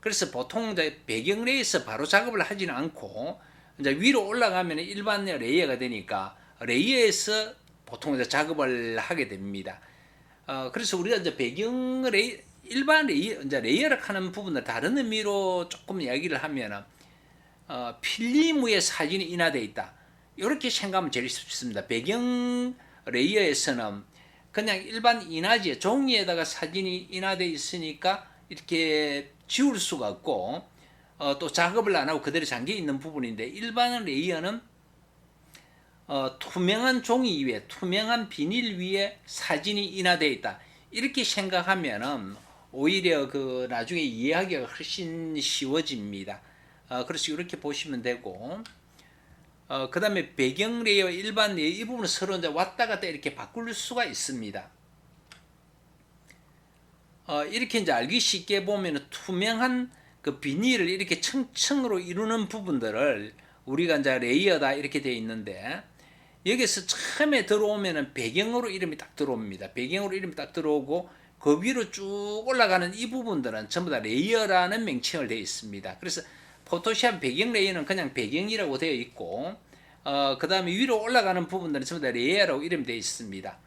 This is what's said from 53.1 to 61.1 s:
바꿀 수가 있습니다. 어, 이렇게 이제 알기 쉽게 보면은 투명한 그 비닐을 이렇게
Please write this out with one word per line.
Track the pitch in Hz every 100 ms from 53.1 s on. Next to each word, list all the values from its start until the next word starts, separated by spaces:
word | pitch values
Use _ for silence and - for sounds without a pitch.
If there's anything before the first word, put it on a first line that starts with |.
| 151 143 -
바꿀 | - 233 233
수가 | 220 - 247 226
있습니다. | - - 131 107 98 - _ _ _ _ - _ - _ _ _ _ _ _ _ _ _ - _ _ _ _ _ _ _ _ -
어, | 147 147
이렇게 | 214 247 233
이제 | 170
알기 | 127 127 -
쉽게 | - 190 - 202 196
보면은 | 202 185 147 -
투명한 | - - 180 208 226 247 254 247 - - _
그 | - 139
비닐을 | 143 143 240 247 175
이렇게 | 190 196